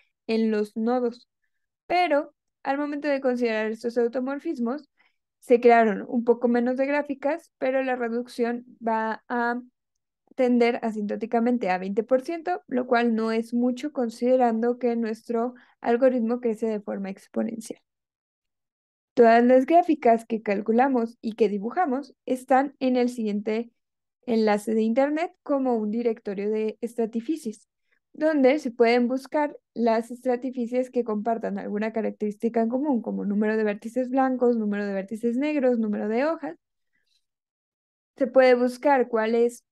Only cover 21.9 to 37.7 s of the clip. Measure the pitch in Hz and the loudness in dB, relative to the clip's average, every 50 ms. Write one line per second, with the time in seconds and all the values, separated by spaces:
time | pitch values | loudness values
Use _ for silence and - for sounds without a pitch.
21.9 | 247 277 285 - - _ - - 254 254 254 - 269 254 277 285 - - 269 254 | -2 -4 -6 -10 -16 _ -6 -6 -6 -4 0 2 2 2 2 0 -4 -4 -2 0
22.9 | 247 247 247 247 247 247 220 208 202 208 208 220 214 226 240 233 _ _ _ _ | 0 2 0 0 -2 -4 -4 -4 -4 -4 -4 -4 -4 -4 -6 -8 _ _ _ _
23.9 | _ _ _ _ _ _ - - 226 226 220 214 208 208 208 226 220 220 220 226 | _ _ _ _ _ _ -6 -2 0 2 2 2 2 0 0 -2 0 0 2 2
24.9 | 226 262 269 285 302 311 339 370 _ _ - - 285 277 262 254 240 220 214 214 | 2 2 2 0 0 -2 -4 -6 _ _ -6 -4 -2 -2 0 0 -2 -2 -2 -4
25.9 | 208 233 240 233 220 226 - 208 196 196 202 208 220 220 220 214 214 - 240 226 | -4 -2 -2 -2 -4 -4 -6 -8 -6 -6 -4 -4 -2 -2 -4 -4 -6 -6 -10 -8
26.9 | - - 226 220 226 226 226 - 320 311 - 226 208 - _ _ _ _ _ _ | -4 -4 -4 -4 -4 -6 -6 -6 -6 -6 -6 -10 -12 -12 _ _ _ _ _ _
27.9 | _ _ _ _ - - 302 311 320 285 262 247 285 302 294 254 226 - 233 226 | _ _ _ _ -8 -2 -2 0 2 4 4 4 4 2 0 -4 0 2 4 4
28.9 | 240 247 240 233 254 262 262 - - 302 294 294 - - _ _ - 226 233 233 | 4 4 2 0 -2 -4 -6 -4 -2 -2 -2 -2 -4 -10 _ _ -6 -2 0 0
29.9 | 226 226 233 - 247 247 - 254 247 247 254 262 247 254 233 226 247 254 254 254 | 2 0 -2 -6 -10 -8 -2 -2 -2 -2 -2 -6 -6 -6 -6 -4 -2 -2 -2 -2
30.9 | - 247 240 233 214 208 208 233 226 220 220 190 196 196 185 202 202 208 220 226 | -2 -2 -2 -2 -2 -4 -2 -2 -2 -2 -2 -6 -6 -6 -6 -6 -6 -4 -4 -4
31.9 | 220 226 208 202 208 - 214 214 208 - - 233 233 233 226 226 247 262 294 311 | -4 -4 -4 -4 -4 -4 -6 -6 -6 -4 -4 -2 0 0 0 0 -2 -2 -2 0
32.9 | 262 220 208 208 196 190 190 202 202 208 214 214 220 220 220 208 202 208 - 226 | -2 -2 -2 -4 -6 -4 -4 -2 0 0 0 0 0 0 0 -2 -2 -4 -8 -8
33.9 | 233 247 254 247 247 269 262 262 254 247 254 240 240 226 214 208 202 202 208 202 | -6 -4 -4 -2 0 0 0 0 0 0 0 0 0 0 -2 -2 -4 -4 -4 -4
34.9 | 196 196 190 202 226 214 233 233 233 254 285 302 302 294 254 254 247 233 220 208 | -6 -6 -6 -8 -8 -6 -4 -4 -2 -2 -2 -2 -2 0 0 0 2 0 0 -2
35.9 | 208 214 214 208 220 240 285 311 330 311 285 302 339 - _ _ _ _ _ _ | -2 -4 -4 -2 -2 -2 -2 -2 -4 -4 -8 -12 -12 -14 _ _ _ _ _ _
36.9 | _ _ _ _ _ _ _ _ _ _ _ _ _ _ _ _ | _ _ _ _ _ _ _ _ _ _ _ _ _ _ _ _